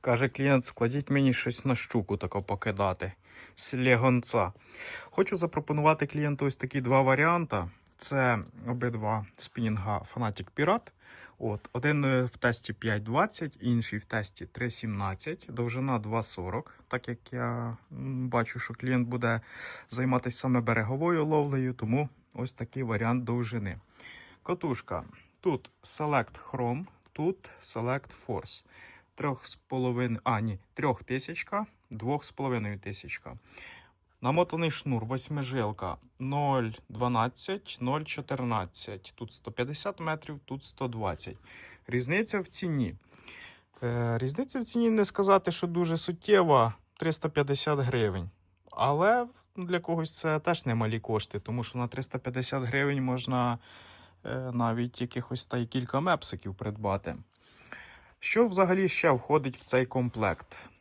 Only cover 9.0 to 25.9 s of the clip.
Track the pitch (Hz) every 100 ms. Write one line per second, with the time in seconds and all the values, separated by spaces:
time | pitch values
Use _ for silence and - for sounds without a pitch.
9 | 107 110 104 - - - 113 107 98 104
10 | - - 113 101 95 - 156 226 - _
11 | - - - _ 117 104 - 123 139 147
12 | 135 131 123 - 123 113 - - 113 104
13 | 107 131 208 - 156 - 120 117 113 107
14 | - 110 104 - - - 123 - 113 101
15 | 98 95 - 165 - 120 120 123 135 120
16 | 104 113 104 - 90 110 - - - 127
17 | - 120 - 123 120 120 117 113 _ 139
18 | 131 127 127 120 113 120 - 113 127 127
19 | 120 123 117 113 - - - - - 117
20 | 131 127 123 - 131 123 117 113 107 135
21 | 170 165 156 156 143 139 127 123 110 127
22 | 147 _ _ - 127 - 113 135 123 110
23 | 113 123 117 120 113 117 101 90 _ _
24 | - - - - - 180 160 123 - 87
25 | - - _ _ 190 139 - _ -